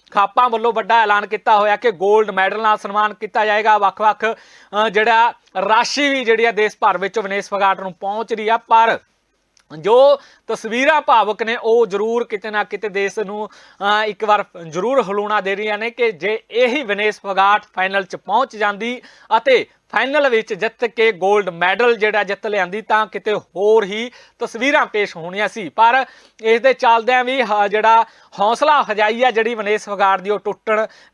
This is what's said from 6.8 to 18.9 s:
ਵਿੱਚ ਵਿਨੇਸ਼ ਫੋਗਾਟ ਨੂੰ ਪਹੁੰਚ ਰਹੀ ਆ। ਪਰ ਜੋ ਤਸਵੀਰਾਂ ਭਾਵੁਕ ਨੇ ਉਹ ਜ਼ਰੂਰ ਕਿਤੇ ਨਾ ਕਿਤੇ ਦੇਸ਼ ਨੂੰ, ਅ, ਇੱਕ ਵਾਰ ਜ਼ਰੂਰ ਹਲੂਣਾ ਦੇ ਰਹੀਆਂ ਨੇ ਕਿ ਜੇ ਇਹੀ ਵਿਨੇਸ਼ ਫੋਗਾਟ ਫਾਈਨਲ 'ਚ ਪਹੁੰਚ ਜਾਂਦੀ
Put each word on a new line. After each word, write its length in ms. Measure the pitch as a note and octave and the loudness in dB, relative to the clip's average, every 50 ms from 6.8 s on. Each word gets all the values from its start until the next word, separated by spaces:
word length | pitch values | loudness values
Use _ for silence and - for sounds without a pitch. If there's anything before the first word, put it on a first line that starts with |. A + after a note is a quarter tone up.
| - G#3+ F#3 F3+ | 0 0 0 0
ਵਿੱਚ 220 | F#3 G3 F#3 A#3 | -4 -4 -4 -4
ਵਿਨੇਸ਼ 300 | G3+ G3 G3 G3+ F#3+ - | -6 -4 -6 -6 -6 -6
ਫੋਗਾਟ 300 | G#3 G3 G3+ G3 F#3+ F#3 | -4 0 0 0 0 -2
ਨੂੰ 140 | F#3+ F#3+ F3 | -6 -14 -12
ਪਹੁੰਚ 400 | _ - G3 G3+ G#3+ A3+ - A#3+ | _ -8 -8 -6 -6 -6 -6 -6
ਰਹੀ 140 | G#3+ A3 G#3 | -6 -2 -2
ਆ। 100 | A3 - | -2 -2
ਪਰ 420 | - _ A3+ A3+ A3+ A3+ F#3+ - - _ _ _ _ _ _ _ _ _ _ _ _ _ C#3+ D#3+ | 0 _ 4 4 4 4 2 -2 -4 _ _ _ _ _ _ _ _ _ _ _ _ _ -20 -8
ਜੋ 380 | D3+ F#3 A3 B3 C4+ C#4 C#4+ C#4 - - _ _ _ _ | 0 2 4 6 6 6 4 2 -2 -14 _ _ _ _
ਤਸਵੀਰਾਂ 540 | A3+ G#3 - A3 G3+ A#3+ C4 C#4+ D#4+ D4+ | -8 -8 -6 -6 -4 -2 0 2 2 0
ਭਾਵੁਕ 420 | C#4+ - C4+ A#3 G#3 G3+ G#3+ G#3 A#3 | 2 2 2 2 4 2 -2 -4 -4
ਨੇ 140 | G#3+ A#3 B3 - | -6 -6 -4 -2
ਉਹ 240 | A3+ A3+ A#3+ A#3 G#3 | 0 2 2 2 0
ਜ਼ਰੂਰ 360 | F3 G3+ G#3 A3 A3+ A#3+ A#3 | -2 -4 -4 -2 -2 -4 -4
ਕਿਤੇ 280 | A#3 A3+ G3+ - A3 | -4 -8 -10 -8 -6
ਨਾ 120 | G#3 G#3+ G3+ | -4 -4 -4
ਕਿਤੇ 260 | G3 - G3+ F#3+ G#3+ | -4 -6 -8 -8 -6
ਦੇਸ਼ 300 | F#3 G3 G3 G3 - - | -4 -4 -4 -4 -4 -6
ਨੂੰ, 300 | G#3+ F#3 G#3 G#3 G#3+ G#3 | -8 -8 -8 -10 -10 -12
ਅ, 560 | - - - - _ _ F#3+ G3+ G#3 G#3+ A3 | -14 -20 -20 -20 _ _ -4 -2 0 0 -2
ਇੱਕ 200 | G#3+ G#3 - - | -4 -6 -6 0
ਵਾਰ 200 | G#3 G#3 G3+ G3 - _ F#3 E3+ E3 | 0 0 0 0 -4 _ -18 -18 -10
ਜ਼ਰੂਰ 340 | D3+ E3+ F#3 A3+ C4+ C#4 | -6 -4 -2 0 0 0
ਹਲੂਣਾ 400 | A3 F3+ G3+ G#3 G3+ G#3 G#3+ G#3 | 0 0 -2 -4 -4 -2 -2 -2
ਦੇ 140 | G3 F#3+ G3 | -2 -2 -4
ਰਹੀਆਂ 220 | F#3+ G#3+ G#3+ G#3+ G#3 | -4 -4 -6 -6 -6
ਨੇ 140 | A3 A#3 | -6 -8
ਕਿ 200 | A#3 - A#3+ A#3 | -4 -2 -2 -2
ਜੇ 320 | G#3+ D3 D3+ G3 G#3+ A3+ - _ | -2 -4 -6 -4 -4 -6 -8 _
ਇਹੀ 320 | - A3 B3+ B3 A3+ D4+ C#4+ | -2 0 0 0 0 -2 -4
ਵਿਨੇਸ਼ 340 | G3+ G3+ G3 G#3 G#3+ G3+ - | -4 -4 -2 -2 -4 -4 -4
ਫੋਗਾਟ 440 | _ G3+ G3 F#3 F#3+ G3 G#3 G#3 G3+ _ _ | _ -6 -2 0 2 2 2 0 -2 _ _
ਫਾਈਨਲ 280 | - F#3 F#3+ G3 G3 F#3+ | -4 -4 -2 -2 -4 -4
'ਚ 120 | F#3 - | -4 -10
ਪਹੁੰਚ 400 | E3 _ - F#3+ A3+ C4+ A#3+ - | -16 _ -4 -2 -2 -2 -2 -4
ਜਾਂਦੀ 460 | G#3+ G#3 G#3 G3+ G3 G#3+ A#3 | -4 -4 -4 -4 -4 -6 -8